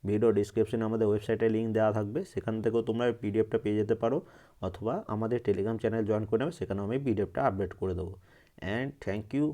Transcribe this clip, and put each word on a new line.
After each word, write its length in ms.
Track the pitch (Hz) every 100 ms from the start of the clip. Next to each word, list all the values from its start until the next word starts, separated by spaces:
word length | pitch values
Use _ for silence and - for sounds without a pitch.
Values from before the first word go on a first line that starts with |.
| 101
ভিডিও 220 | 107 117 101
ডেসক্রিপশনে 460 | 101 - 107 117 110
আমাদের 160 | 110 110
ওয়েবসাইটের 400 | 107 - 110 113
লিংক 140 | 110 113 110
দেওয়া 160 | 110 104
থাকবে, 260 | 101 127 190
সেখান 220 | - - 110
থেকেও 200 | 110 113 110
তোমরা 160 | 113 123 117
পিডিএফটা 380 | 104 107 110 110
পেয়ে 180 | 107 107
যেতে 140 | 104 110
পারো, 160 | 117 143 - - - _ 95
অথবা 260 | 92 107 170 -
আমাদের 240 | 107 110 120 117
Telegram 320 | 98 101 113
চ্যানেল 200 | 113 113 104
জয়েন 140 | 107 110
করে 100 | 113
নেবে, 140 | 143 175
সেখানেও 260 | - 98 101
আমি 100 | 123 139
পিডিএফটা 340 | 101 98 - 135
আপডেট 240 | 98 95 -
করে 140 | 95 90
দেবো। 160 | 92 95 _ - _ - 92 110
And 120 | 135 139
thank 220 | - 101 107 131
you 100 | 151